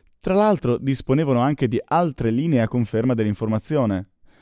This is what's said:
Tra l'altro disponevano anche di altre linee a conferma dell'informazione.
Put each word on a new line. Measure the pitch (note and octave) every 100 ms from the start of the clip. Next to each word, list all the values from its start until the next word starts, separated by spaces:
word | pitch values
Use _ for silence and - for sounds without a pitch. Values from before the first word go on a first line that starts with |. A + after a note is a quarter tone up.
| _ _
Tra | -
l'altro | F#3+ G#3+ F3+ A#2+ A#2+
disponevano | C3+ C3 - C3+ C#3+ B2
anche | C3+ D3 A#2+
di | A2+
altre | - E3 F3 - A#2
linee | A#2 E3+ C3
a | A2
conferma | B2 A2+ A2 B2+
dell'informazione. | A2+ G#2+ G2 A2 A2 - D3 A2+ F#2 F#2 _ - _